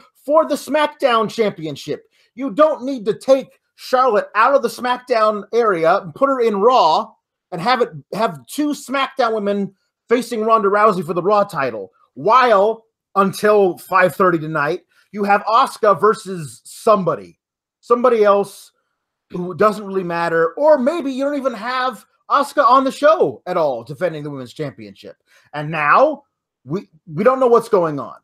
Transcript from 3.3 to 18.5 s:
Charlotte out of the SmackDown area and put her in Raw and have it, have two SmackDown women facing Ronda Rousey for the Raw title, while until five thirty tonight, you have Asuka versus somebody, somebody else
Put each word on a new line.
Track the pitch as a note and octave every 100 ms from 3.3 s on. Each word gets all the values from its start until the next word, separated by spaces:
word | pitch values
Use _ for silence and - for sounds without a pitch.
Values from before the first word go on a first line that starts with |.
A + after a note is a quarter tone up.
| C4+ - _ _ _
Charlotte | - B3+ C4 G#3 - G#3
out | A#3+ C#4
of |
the | A3+
SmackDown | - B3 B3 - A#3 G#3+ G#3 G3
area | A3+ A3+ F3 D#3+ F#3+
and | F#3 -
put | C#4
her | C4
in | A3+ G3+
Raw | A3 B3+ F3 G3 A3 _ _ _ -
and | F3
have | G#3 B3+
it, | A#3+ D#3 -
have | F#3 A3 D3+ A#2+
two | - D4
SmackDown | C#4+ - C#4 C4 - A#3
women | A3 G3+ G3+ G3 _ _ _ -
facing | A#3+ A#3+ A#3
Ronda | G#3+ A3 G3+
Rousey | G#3 G#3+ F#3 D#3+
for |
the | F3
Raw | F3 G#3
title, | G3+ D#3+ C3+ A2 F#2 _ _
while | A#2+ E3 B3 B3+ G3+ G#3 A3+ _ _ _ G3
until | G3 - G#3 G#3+ F#3+ E3
five | - F#3 F#3 -
thirty | F#3 E3+
tonight, | D#3 D#3 D3 F3+ _ _ _
you | G3+
have | G3+ G#3 G3+
Asuka | A3+ C4 - G#3+ E3+
versus | G3+ G#3+ F3+ F#3 C#3+ -
somebody, | - - A3+ G#3 E3+ B2+ F2+ _ _ _ _ _
somebody | - B3 B3 A#3
else | G3+ G3+ G3